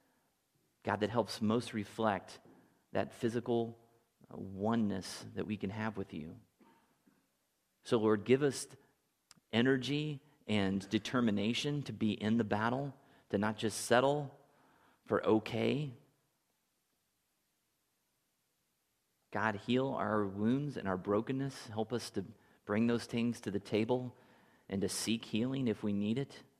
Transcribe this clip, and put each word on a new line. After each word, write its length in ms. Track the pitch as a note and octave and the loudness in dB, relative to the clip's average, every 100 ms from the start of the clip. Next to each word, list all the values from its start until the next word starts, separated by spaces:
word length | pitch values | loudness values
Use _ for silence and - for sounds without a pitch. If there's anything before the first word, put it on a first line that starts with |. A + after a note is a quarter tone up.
| _ _ _ _ _ _ _ _ | _ _ _ _ _ _ _ _
God, 160 | - G2+ | -4 0
that 100 | G#2 | 0
helps 320 | A#2 G2+ - | 0 -2 0
most 320 | G#2+ A#2+ A#2+ | 0 0 0
reflect 680 | A2 G2+ - A2 F#2+ - - - - _ _ _ | -6 -6 -2 0 0 -6 -18 -20 -20 _ _ _
that 200 | G#2+ G2+ | -4 -4
physical, 640 | - A#2+ A#2 A#2+ A#2 A2+ A#2 _ _ _ _ - | -4 -4 -2 -2 -2 -2 -8 _ _ _ _ -18
uh, 60 | - | -14
oneness 880 | G2 F#2+ G#2 A#2 G#2 F#2+ - - A2 - | -10 -4 0 2 0 -2 -8 -12 -10 -6
that 120 | - | -6
we 100 | G#2+ | -4
can 140 | G2 | -6
have 260 | G#2+ A2 G#2 | -4 -6 -6
with 160 | G2 | -8
you. 220 | E2 D2+ G#2+ - _ _ _ _ _ _ _ _ _ _ _ _ _ | -10 -12 -14 -20 _ _ _ _ _ _ _ _ _ _ _ _ _
So, 140 | - A#2+ | 0 4
Lord, 260 | G#2+ G#2+ | 4 4
give 200 | G2 C3 | 4 4
us 240 | C#3+ C3 - - _ _ _ _ _ _ _ | 4 -2 -8 -16 _ _ _ _ _ _ _
energy 680 | A2 B2+ C3+ B2 D3 D3+ C#3+ - _ - | 2 4 2 0 -4 -4 -8 -12 _ -2
and 400 | G#2+ G2 G2 - | 0 2 0 0
determination 920 | A2 - B2+ A#2 G2+ G#2 A#2+ D3 D3 | -2 0 0 2 2 0 0 -2 -4
to 100 | C3+ | -4
be 180 | G#2 A2 | -2 0
in 260 | G#2 G#2+ A#2 | 0 2 2
the 60 | |
battle, 500 | G#2+ G#2+ A2+ B2+ C#3+ - - - - | 2 2 2 0 -4 -10 -20 -20 -2
to 80 | G2+ | 0
not 200 | G#2+ G#2+ | 0 0
just 280 | A2 - - | -2 -2 4
settle 460 | A#2+ C3+ D3 C#3 - _ _ _ _ _ _ - | 6 6 4 -2 -10 _ _ _ _ _ _ 0
for 180 | G#2+ - | 2 4
okay. 640 | A2 - A2+ A2+ B2+ D3 A#2+ _ _ _ _ _ _ _ _ _ _ _ _ _ _ _ _ _ _ _ _ _ _ _ _ _ _ _ _ _ _ _ _ _ | 4 2 0 0 0 -4 -10 _ _ _ _ _ _ _ _ _ _ _ _ _ _ _ _ _ _ _ _ _ _ _ _ _ _ _ _ _ _ _ _ _
God, 260 | G#2+ G#2+ G2+ - | 0 0 0 0
heal 300 | B2 C3+ B2+ | 2 2 -2
our 280 | G2+ G#2+ G2+ | 0 0 0
wounds 520 | G2 G#2+ C3 D3 B2+ | 0 2 2 0 -4
and 100 | G2 | -2
our 80 | F2+ | -2
brokenness. 760 | F#2+ G#2 A#2 C3 C#3 - - | 2 2 2 -2 -4 -6 -8
Help 180 | G#2+ G#2+ | -6 -2
us 180 | A#2+ - | -4 -4
to 120 | - F#2 - _ _ - | -6 -6 -10 _ _ 0
bring 200 | G#2 A#2 | 2 4
those 200 | A#2 - | 2 0
things 360 | A#2+ A#2 A2+ | -2 0 -2
to 100 | - | -4
the 80 | G2 | -4
table 560 | - G#2+ A2+ B2+ B2+ - - - _ _ - | 0 0 2 0 -2 -12 -20 -20 _ _ -6
and 120 | G2 | -2
to 80 | F#2+ | -2
seek 360 | - - A2+ - | -2 -2 -2 0
healing 420 | A2 B2 C3+ B2 | -2 0 0 0
if 160 | G#2 | 0
we 80 | G#2+ | 0
need 260 | G2+ G#2 A#2 | 0 0 0
it 160 | C#3 - - | -4 -10 -20